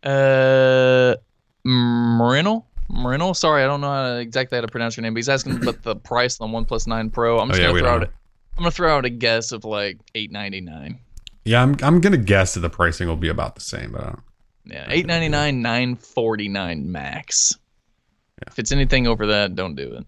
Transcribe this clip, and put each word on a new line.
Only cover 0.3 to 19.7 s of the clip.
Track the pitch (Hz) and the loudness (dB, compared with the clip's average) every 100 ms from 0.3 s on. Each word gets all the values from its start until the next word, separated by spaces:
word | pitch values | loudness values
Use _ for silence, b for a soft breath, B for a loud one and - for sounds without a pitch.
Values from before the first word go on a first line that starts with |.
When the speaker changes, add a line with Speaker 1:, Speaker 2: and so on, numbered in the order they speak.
| 131 131 131 131 131 127 127 127 - _ _ _ _ | 4 4 6 6 6 6 6 4 2 _ _ _ _
Speaker 2:
Marino? | 127 127 120 120 120 117 117 135 185 226 - - - | 0 2 2 2 2 4 4 2 2 -2 -4 -6 -4
Marino? | - 123 135 180 | -2 -2 0 -2
Sorry, | 175 160 151 | 0 2 4
I | 135 | 2
don't | 143 | 0
know | 143 | -2
how | 139 131 | -2 -4
to, | 120 | -4
exactly | 117 123 127 123 | -4 -4 -2 -4
how | |
to | 117 | -4
pronounce | 120 117 113 | -4 -6 -4
your | |
name, | 113 | -6
but | 110 | -4
he's | 120 | -2
asking | 135 131 127 | -2 -2 -4
about | 120 117 | -4 -4
the | 117 107 | -6 -8
price | - 120 123 - | -2 0 0 -2
on | 110 | -6
the | |
One | 113 | -4
Plus | 113 113 113 | -2 -2 -2
Nine | 113 110 | -2 -4
Pro. | 113 117 117 | 0 2 2
I'm | 117 | 2
Speaker 1:
Oh, | |
Speaker 2:
just | 92 | 2
Speaker 1:
yeah, | 87 | 2
Speaker 2:
gonna | |
Speaker 1:
we | 87 | 2
Speaker 2:
throw | 85 | 2
Speaker 1:
don't | 123 | 0
Speaker 2:
out | - | -2
a, | - _ _ _ - | -10 _ _ _ -2
I'm | |
gonna | 170 | -2
throw | 170 170 151 | 0 0 2
out | |
a | 127 | 0
guess | 117 117 113 113 | -2 0 0 -2
of, | 113 | -10
like, | 110 104 101 92 _ | -6 -4 -4 -8 _
eight | 113 107 | -12 -10
ninety-nine. | 101 101 95 90 78 71 123 _ - - _ | -10 -10 -10 -12 -14 -14 -14 _ -20 -20 _
Speaker 1:
Yeah, | - 117 | 0 4
I'm, | 131 143 | 4 2
I'm | 135 175 | 4 4
gonna | 190 175 | 6 2
guess | 98 98 92 | 4 4 4
that | - | 0
the | 85 | -6
pricing | - 87 82 87 | 0 0 0 -4
will | 80 | -2
be | 82 | -2
about | 73 - | -2 -6
the | - | -8
same, | - - 57 | -12 -10 -10
but | 57 | -10
I | 65 | -10
don't | - - _ _ _ - | -12 -18 _ _ _ -20
Speaker 2:
Yeah, | |
Speaker 1:
I | - | -16
don't | 69 | -4
know. | |
Speaker 2:
eight | 160 175 | -4 -2
ninety-nine, | 170 160 147 147 131 | -2 0 0 0 0
nine | 117 117 123 123 | 0 0 -2 -4
forty-nine | - - 113 107 104 98 90 82 73 | -6 -2 -2 -2 -4 -4 -4 -6 -6
max. | 85 69 - - - - - _ _ _ _ _ _ _ - | -8 -8 -12 -6 -2 -2 -2 _ _ _ _ _ _ _ -20
Speaker 1:
Yeah. | - | -14
Speaker 2:
If | - | -8
it's | 113 | -2
anything | 139 135 135 120 | 2 2 2 2
over | 113 107 | 0 0
that, | 104 101 | 0 0
don't | 92 92 | -4 -8